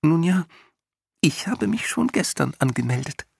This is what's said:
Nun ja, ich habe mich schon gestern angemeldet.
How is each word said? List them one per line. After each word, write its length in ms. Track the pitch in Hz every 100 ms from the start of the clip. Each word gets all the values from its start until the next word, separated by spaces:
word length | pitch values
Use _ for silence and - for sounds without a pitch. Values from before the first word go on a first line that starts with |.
Nun 200 | 151 165
ja, 240 | 170 185 165 - _ _ _ _ _ _
ich 280 | - - -
habe 180 | 127 104
mich 220 | 226 -
schon 200 | - 247
gestern 460 | - - - 131 -
angemeldet. 680 | 135 123 120 123 131 - -